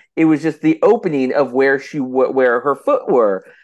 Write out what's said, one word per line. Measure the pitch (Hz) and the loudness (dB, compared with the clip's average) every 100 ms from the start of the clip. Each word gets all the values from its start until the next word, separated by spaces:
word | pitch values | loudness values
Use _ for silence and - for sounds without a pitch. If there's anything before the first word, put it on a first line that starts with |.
| _ - | _ 0
it | 160 | 0
was | 147 | 2
just | 156 151 | -2 -2
the | 156 156 | -2 2
opening | 190 233 190 143 127 139 | 2 2 0 -2 0 0
of | 131 | 0
where | 127 135 135 | 0 0 0
she | - 156 | -4 -8
w-, | 127 131 131 | -4 -2 0
where | 131 127 120 | 2 2 0
her | 135 135 | -2 -4
foot | - 294 - | -2 -2 0
were. | 131 107 95 - - | 0 2 -2 -8 -20